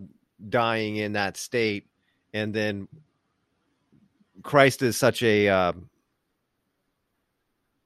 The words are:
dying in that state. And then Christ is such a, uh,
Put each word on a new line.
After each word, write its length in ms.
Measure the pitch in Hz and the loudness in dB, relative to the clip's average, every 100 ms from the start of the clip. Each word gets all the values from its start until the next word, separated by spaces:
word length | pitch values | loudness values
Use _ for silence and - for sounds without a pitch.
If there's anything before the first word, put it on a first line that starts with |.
| 95 _ _ _ 104 | -12 _ _ _ -4
dying 480 | 120 117 113 107 107 | -2 0 -2 -4 -4
in 180 | 104 | -4
that 240 | 104 98 - | -4 -4 -6
state. 500 | - 123 113 101 - _ _ _ _ | -6 -2 -2 -2 -10 _ _ _ _
And 200 | 107 107 | -8 -4
then 340 | 107 107 101 98 - _ _ _ _ _ _ _ _ _ _ _ _ _ _ | -2 -4 -4 -12 -20 _ _ _ _ _ _ _ _ _ _ _ _ _ _
Christ 380 | - 143 135 - | 0 4 4 4
is 140 | 131 107 | -2 2
such 280 | 127 - | 0 2
a, 260 | 120 107 104 | 2 4 4
uh, 240 | 95 90 85 87 _ _ _ _ _ _ _ _ _ _ _ _ _ _ _ _ _ _ _ | 4 2 -2 -12 _ _ _ _ _ _ _ _ _ _ _ _ _ _ _ _ _ _ _